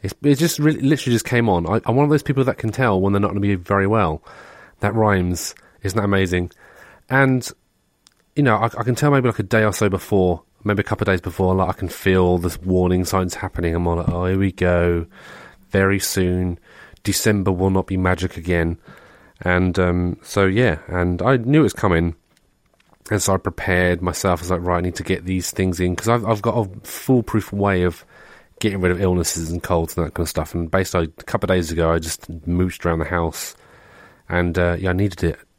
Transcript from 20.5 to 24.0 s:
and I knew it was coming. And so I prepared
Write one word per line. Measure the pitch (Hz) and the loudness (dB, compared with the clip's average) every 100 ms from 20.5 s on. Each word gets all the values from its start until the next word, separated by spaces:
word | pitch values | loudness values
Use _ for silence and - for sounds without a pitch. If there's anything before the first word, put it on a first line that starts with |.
| 98 123 78 - | 2 2 0 -4
and | 90 90 87 | -2 0 0
I | 95 135 | 2 0
knew | 113 147 | 2 4
it | |
was | 123 | 2
coming. | - 104 85 85 82 _ _ _ _ _ _ _ _ - | 2 2 2 2 -4 _ _ _ _ _ _ _ _ -4
And | 104 | -2
so | - | 0
I | 95 | 0
prepared | - 87 - 90 90 87 | -2 -6 0 2 2 0